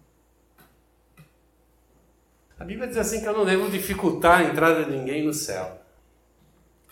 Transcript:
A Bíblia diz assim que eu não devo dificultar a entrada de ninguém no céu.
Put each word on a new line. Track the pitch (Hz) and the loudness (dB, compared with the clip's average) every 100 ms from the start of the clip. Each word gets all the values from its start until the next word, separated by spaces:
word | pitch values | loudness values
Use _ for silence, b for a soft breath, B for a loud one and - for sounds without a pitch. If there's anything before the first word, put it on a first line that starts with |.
| _ _ _ _ _ _ _ _ _ _ _ _ 156 _ _ _ _ _ _ _ _ _ _ _ _ - | _ _ _ _ _ _ _ _ _ _ _ _ -20 _ _ _ _ _ _ _ _ _ _ _ _ -16
A | |
Bíblia | 165 226 254 | -12 -8 -6
diz | 226 | -2
assim | 202 220 | -2 -2
que | 214 | -2
eu | 214 | 0
não | |
devo | 190 190 208 | 2 2 0
dificultar | 185 190 190 185 151 170 180 | -4 -4 -2 0 2 6 6
a | |
entrada | 151 139 165 160 | 4 2 2 2
de | 143 | -2
ninguém | 135 131 147 | -4 -4 -2
no | 151 | -2
céu. | 147 - 95 92 92 - _ _ _ _ _ _ _ _ _ _ | -4 -6 -6 -8 -12 -20 _ _ _ _ _ _ _ _ _ _